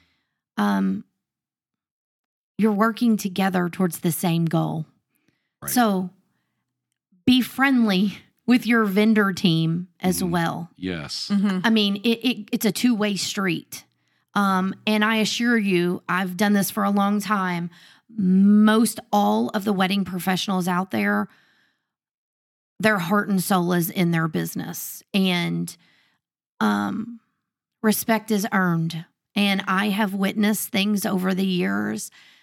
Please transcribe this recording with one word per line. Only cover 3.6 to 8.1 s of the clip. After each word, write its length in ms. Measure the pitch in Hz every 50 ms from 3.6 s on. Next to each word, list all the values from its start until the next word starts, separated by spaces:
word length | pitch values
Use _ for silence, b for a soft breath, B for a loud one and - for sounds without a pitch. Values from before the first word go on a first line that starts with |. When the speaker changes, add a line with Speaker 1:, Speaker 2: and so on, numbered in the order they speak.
| 175 175
Speaker 1:
towards 320 | 165 - 190 175 - -
the 120 | - 175
same 320 | 156 - - 175 165 170 165
goal. 400 | 160 170 165 160 156 156 165 156 _ _ _ _ _ _ _ _ _ _ _ _ _ _ -
Speaker 2:
Right. 80 | - -
Speaker 1:
So 400 | - 247 240 214 196 185 185 180 _ _ _ _ _ _ _ _ _ _ _ _ _ _ _ _ _ _ _ _ _ _ -
be 140 | - 247 254
friendly 800 | 220 - - - 262 277 269 247 226 214 190 180 208 202